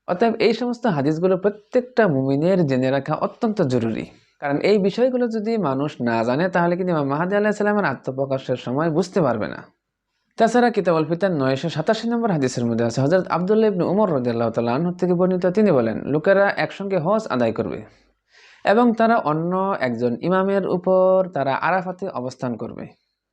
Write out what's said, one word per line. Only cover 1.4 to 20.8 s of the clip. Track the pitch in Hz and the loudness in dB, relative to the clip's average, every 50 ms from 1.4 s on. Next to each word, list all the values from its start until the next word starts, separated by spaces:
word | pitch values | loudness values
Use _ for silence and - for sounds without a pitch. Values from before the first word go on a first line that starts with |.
| 185 208 208 - - _ - 254 247 247 - - 220 185 | 0 -2 -2 -4 -8 _ -2 -2 -2 -2 0 2 2 2
মুমিনের | 143 131 131 135 139 139 156 180 196 180 170 | 2 2 0 0 0 2 2 2 2 2 2
জেনে | 135 131 127 127 131 | 2 2 2 2 2
রাখা | 135 139 139 - 156 | 0 0 -2 -2 -4
অত্যন্ত | - - 202 - - - 220 208 208 | -2 -4 -4 -4 -4 -4 -2 0 0
জরুরি, | 170 131 127 123 113 113 110 62 - - - - _ _ _ - | 0 2 2 0 0 0 -2 -4 -8 -10 -14 -20 _ _ _ -10
কারণ | - 143 143 147 | -6 -4 -4 0
এই | - 185 208 214 | 2 2 2 4
বিষয়গুলো | 185 196 190 226 247 262 247 247 247 233 | 2 0 0 0 0 0 0 0 -2 -2
যদি | 220 226 202 226 233 220 | -2 -4 -4 -2 -2 0
মানুষ | 180 139 135 131 143 151 - - | 0 0 0 -2 -2 -4 -4 -4
না | 127 117 117 113 113 | -2 0 0 0 0
জানে, | 120 123 147 180 185 | 0 0 0 0 0
তাহলে | 180 180 175 175 175 175 | 0 2 2 2 0 -2
কিন্তু | 185 180 170 | -2 -2 -2
ইমাম | 151 143 135 | 0 0 -2
মাহদী | 139 151 175 180 202 | -2 -2 -2 0 0
আলাইহিস | 208 208 214 202 - | 0 2 0 0 0
সালামের | 208 208 208 208 190 | 0 0 0 0 0
আত্মপ্রকাশের | 147 127 - - 151 127 131 139 135 135 135 - - 127 | -2 -2 -4 -6 -8 -4 -4 -4 -2 -2 -4 -2 -4 -6
সময় | 123 - 123 123 143 160 170 | -4 -4 -4 -2 -2 0 0
বুঝতে | 151 160 190 180 - 202 | 0 0 -2 -2 0 0
পারবে | 160 127 113 110 98 69 | 2 2 0 0 -4 -6
না। | - - - - _ _ _ _ _ _ _ _ _ _ _ _ _ - | -8 -10 -16 -20 _ _ _ _ _ _ _ _ _ _ _ _ _ 0
তাছাড়া | 226 220 226 247 240 240 | 2 2 4 4 2 2
কিতাবুল | - 208 175 185 165 160 156 | 2 0 0 2 2 2 2
ফিতান | 147 170 170 202 190 175 | 0 -2 -2 0 0 0
নয়শো | 143 131 131 135 131 - 165 | 0 0 0 0 0 -2 -4
সাতাশি | - 151 156 - 220 220 - 226 | -4 -4 0 0 -2 -2 -2 -2
নম্বর | 240 233 226 226 | -2 0 0 0
হাদিসের | 180 151 131 127 - 127 120 | 0 0 0 0 -2 -2 -2
মধ্যে | 117 117 113 117 | 0 0 0 0
আছে, | 117 113 - | 0 0 0
হযরত | 131 143 180 185 175 - | 2 2 2 2 0 0
আব্দুল্লাহ | - 165 180 190 214 220 220 214 | -2 -2 0 2 2 2 2 2
ইবনে | 196 180 160 | 2 0 0
উমর | 107 175 208 220 190 156 | 0 2 2 2 2 0
রাদিয়াল্লাহু | 131 123 123 117 117 117 113 | 0 0 0 0 0 0 0
তাআলা | 110 123 117 117 117 | 0 0 0 0 0
আনহু | 147 170 180 | 0 0 -2
থেকে | 175 175 190 175 180 | -2 -2 0 0 0
বর্ণিত, | 170 185 180 185 180 185 | 2 2 0 0 0 0
তিনি | 180 180 214 214 202 | 0 2 2 4 4
বলেন, | 160 131 110 110 107 - | 4 4 2 0 -2 -4
"লোকেরা | - - 135 156 - 196 196 196 196 202 - - | -4 -2 -2 0 2 4 4 4 4 2 0 -2
একসঙ্গে | 156 - - - 196 196 190 180 | -4 -4 -4 -6 -6 -4 -2 -2
হজ | 143 180 214 220 220 - | 0 0 0 0 -2 -2
আদায় | - 123 120 113 | -2 0 0 0
করবে | 101 - 107 90 60 - 110 - _ _ _ _ _ _ _ _ _ - - - - _ - | 0 -2 -4 -4 -6 -8 -10 -14 _ _ _ _ _ _ _ _ _ -20 -20 -20 -14 _ 0
এবং | - 202 226 247 240 220 | 2 4 4 4 4 4
তারা | 226 226 226 233 | 2 2 2 2
অন্য | 226 - 147 151 156 165 175 185 185 190 196 196 - | 2 2 0 -2 -2 -2 -2 -2 -2 -2 -2 -2 -2
একজন | - 127 117 113 120 120 120 - | -2 -4 -2 -2 -2 -2 -2 -2
ইমামের | - 170 185 185 190 196 196 196 190 - | -2 0 0 0 0 0 0 0 0 -2
উপর | - 175 | -2 -2